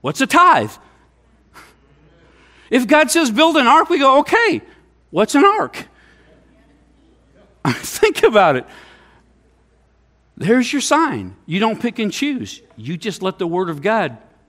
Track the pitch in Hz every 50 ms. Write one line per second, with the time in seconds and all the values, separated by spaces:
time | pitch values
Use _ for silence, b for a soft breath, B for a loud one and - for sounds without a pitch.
0 | - 139 - - 269 - - 330 349 370 311 139 107 110 - - _ _ _ _
1 | _ _ _ _ _ _ _ _ _ _ _ - - _ _ _ _ _ _ _
2 | b b b b b b b b b b b b b b 226 262 240 190 311 302
3 | 311 - - 330 320 247 208 240 311 330 302 311 254 233 269 320 415 - 349 285
4 | 277 269 262 285 285 - - 453 466 427 - - - b b b b b _ _
5 | _ _ - 165 220 - - 285 285 403 415 427 143 127 - - - _ b b
6 | b b b b b b b b b _ _ _ _ _ _ _ _ _ _ _
7 | _ _ _ _ _ _ _ _ _ _ _ _ - - - - - - - -
8 | - 427 - - - 381 226 208 190 160 135 127 - b b b b b b b
9 | b b b b b _ _ _ _ _ _ _ _ _ _ _ _ _ _ _
10 | _ _ _ _ _ _ _ - - 180 233 254 240 240 285 277 - - 294 302
11 | 330 285 165 110 95 90 92 _ _ - 156 196 220 226 208 - - 240 220 -
12 | 220 202 - - 269 294 277 247 220 - - - _ _ _ - 107 131 180 165
13 | - 214 170 - 185 190 185 - 190 165 170 180 185 170 160 143 - 202 220 220
14 | 185 143 117 107 _ _ _ _ _